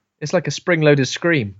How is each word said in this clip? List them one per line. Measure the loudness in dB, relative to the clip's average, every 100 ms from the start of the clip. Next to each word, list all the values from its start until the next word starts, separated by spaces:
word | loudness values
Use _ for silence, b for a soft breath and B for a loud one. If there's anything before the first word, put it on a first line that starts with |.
| _ _
It's | -4
like | -2 -2
a |
spring-loaded | -6 -2 2 4 4 2
scream | -4 -2 -2 -4